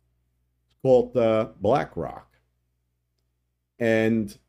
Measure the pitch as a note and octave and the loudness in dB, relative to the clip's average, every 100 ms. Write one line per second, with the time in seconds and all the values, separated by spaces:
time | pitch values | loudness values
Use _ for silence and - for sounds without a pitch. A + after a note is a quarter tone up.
0 | _ _ _ _ _ _ _ _ C3 B2+ | _ _ _ _ _ _ _ _ 2 2
1 | A#2+ B2+ A2+ A2 A2 - G2+ C#3 D#3 - | 2 0 0 0 -2 -4 -2 -2 -2 -10
2 | C2+ - - _ _ _ _ _ _ _ | -10 -12 -20 _ _ _ _ _ _ _
3 | _ _ _ _ _ _ _ - A#2 A2 | _ _ _ _ _ _ _ -6 -2 0
4 | A2 A2+ G#2 - | 0 -2 -4 -12